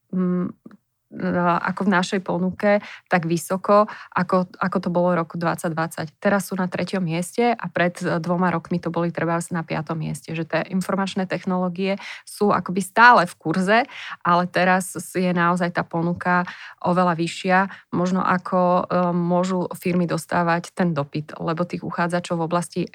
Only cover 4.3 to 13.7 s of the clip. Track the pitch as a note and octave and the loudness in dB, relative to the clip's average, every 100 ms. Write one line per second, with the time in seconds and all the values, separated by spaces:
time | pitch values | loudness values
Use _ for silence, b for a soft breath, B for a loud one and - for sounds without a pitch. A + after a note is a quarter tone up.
4.3 | F#3 F3+ - F#3+ F#3+ F#3 F3 F3 F3 E3 | 0 0 -4 -4 -2 0 2 2 2 0
5.3 | F3 E3 E3 F3 D#3 D#3+ - D#3+ - G3+ | -2 -2 -2 -4 -2 -4 -6 -10 -4 0
6.3 | G3 - F#3+ F3+ - F3+ G3 F3 E3 F3+ | 0 0 -4 -4 -2 -4 -2 -2 -2 -2
7.3 | - A#3+ A#3 F3+ - F3 F3 F3 E3+ E3 | 0 0 0 -4 0 0 0 -2 -2 0
8.3 | F3 F#3 E3 D#3+ F3 E3+ E3+ E3+ E3 E3 | 0 2 0 -2 -4 -2 -2 -2 -2 -2
9.3 | E3+ E3+ F3 E3 D#3+ D#3 D#3+ D#3 D#3 - | -2 -2 -6 -4 -6 -4 -4 -4 -8 -8
10.3 | E3 D#3+ D#3+ - F#3+ F3+ G3 G3 G3 F#3 | -6 -4 -4 -2 -2 -2 -2 -2 -4 -4
11.3 | F#3 - F3+ F3+ F3 F#3+ G3 B B - | -4 -2 -2 -2 -2 -2 -4 B B -18
12.3 | - G#3 - F3+ F#3 F#3 - A#3+ A#3 F3 | 0 2 2 0 -4 -2 6 8 8 6
13.3 | - D#3 D#3+ F#3 | -2 -4 0 2